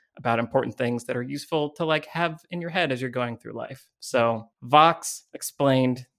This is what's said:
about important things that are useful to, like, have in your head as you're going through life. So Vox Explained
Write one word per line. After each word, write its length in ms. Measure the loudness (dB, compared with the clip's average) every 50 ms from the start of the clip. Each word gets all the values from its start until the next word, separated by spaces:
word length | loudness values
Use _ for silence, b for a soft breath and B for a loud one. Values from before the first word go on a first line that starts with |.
| _ _ _ -6
about 200 | -2 0 0 0
important 380 | 0 0 0 0 0 -2 -2
things 280 | -2 -2 -2 -2 -4 -4
that 120 | -6 -6
are 60 | -6
useful 480 | -6 -6 -8 -10 -6 -4 -2 -2 -2 -2
to, 160 | -4 -4 -2
like, 180 | -2 -2 -2 -4
have 380 | -6 -4 -2 -2 -2 -4 -8 _ _
in 100 | -10 -8
your 80 | -8 -4
head 240 | -2 -2 0 0
as 80 | -2 -4
you're 80 | -4 -4
going 280 | -4 -4 -4 -4 -6 -10
through 160 | -12 -14 -12
life. 340 | -10 -12 -12 -14 -16 _ _ _ _
So 500 | -6 -2 2 2 2 2 2 -2 -6 -12 _ _
Vox 600 | 0 6 8 8 8 8 6 2 -4 -10 -10 -10 -14 _
Explained 720 | -14 -12 -12 -10 -4 0 2 4 4 4 4 2 0 -4 -8 -16 _